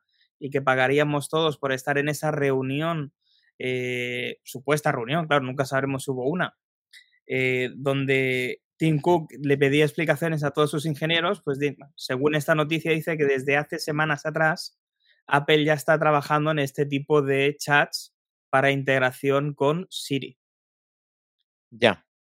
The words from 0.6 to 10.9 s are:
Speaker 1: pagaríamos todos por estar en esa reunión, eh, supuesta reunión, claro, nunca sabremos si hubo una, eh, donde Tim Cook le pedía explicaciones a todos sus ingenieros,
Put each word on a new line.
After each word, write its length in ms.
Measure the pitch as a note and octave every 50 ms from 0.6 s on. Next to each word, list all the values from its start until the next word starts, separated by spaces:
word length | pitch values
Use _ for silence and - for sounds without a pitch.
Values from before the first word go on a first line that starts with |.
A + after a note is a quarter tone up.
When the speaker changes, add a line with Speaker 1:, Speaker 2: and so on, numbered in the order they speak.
| C3+
Speaker 1:
pagaríamos 640 | C3+ C3 C3 C3 B2+ C#3 D3 D3+ D3 D3 C#3+ C3+ -
todos 300 | - D#3+ E3 D#3 C#3 -
por 140 | - C3+ C3
estar 260 | B2+ - - C#3+ C#3+
en 100 | C#3+ D3+
esa 220 | D3+ C#3+ - D#3
reunión, 840 | D3+ D3 C#3 C#3 C3+ C3 C3 C3 C3+ C#3+ D#3 E3 E3+ D#3+ D3 C3+ _ _ _ _ _ _ _ _ _ _
eh, 800 | B2+ B2+ B2+ B2+ B2+ B2 B2 B2 B2 B2 B2 B2 B2 A#2+ A#2 - _
supuesta 480 | - - B2+ B2+ - D3 D3+ - D3+ C#3
reunión, 340 | C3 A#2 A2+ C#3+ E3+ E3
claro, 180 | D#3 D3 C#3+ C3
nunca 200 | B2+ C3 C#3 C#3
sabremos 400 | C3 C#3 C3+ C3+ C3+ C#3 C3 -
si 60 | -
hubo 180 | C3+ B2+ B2 C3+
una, 280 | D#3+ F3+ E3 A2+ - _ _ _ _ _ _ _ - - _ _ _ _ _
eh, 440 | - B2+ C3 C3 C3 B2+ B2+ B2+ B2 -
donde 880 | A2+ C3+ C#3 C3+ C#3 C3+ C3 C3+ C3+ C3+ C3 B2+ B2+ B2 B2 - - _ _ _
Tim 240 | _ E3 D#3+ D#3 D3
Cook 320 | C3+ F3 F3+ E3+ D#3+ - - - D3
le 160 | C#3 C#3+ C#3
pedía 260 | C#3+ C#3 C#3 D3 D3+
explicaciones 600 | D3 - - E3 D3+ D3+ C#3 E3+ E3 D#3+ D3+ D3+
a 80 | C#3+ -
todos 180 | - D3+ C#3+
sus 160 | - D#3 C#3
ingenieros, 560 | D#3+